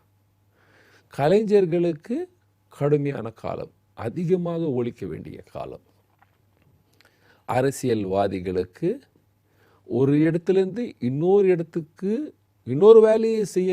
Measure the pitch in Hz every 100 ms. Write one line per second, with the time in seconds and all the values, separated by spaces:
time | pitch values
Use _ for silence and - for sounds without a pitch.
0 | _ _ _ _ _ _ _ _ _ _
1 | _ - 143 202 214 202 185 175 170 156
2 | - 262 359 _ _ _ _ - 143 147
3 | 143 135 113 - - 90 - _ _ -
4 | 120 143 170 180 170 170 165 123 123 -
5 | 98 80 - - - - 65 62 _ _
6 | _ _ _ _ _ _ _ _ _ _
7 | _ _ _ _ - 120 135 135 127 110
8 | 95 95 101 95 90 90 92 - 165 262
9 | - _ _ _ _ _ _ _ - 117
10 | 135 147 160 170 170 190 190 190 240 -
11 | 120 139 170 202 190 180 165 175 156 _
12 | 190 226 302 - _ _ - 135 202 226
13 | 214 220 226 220 202 185 185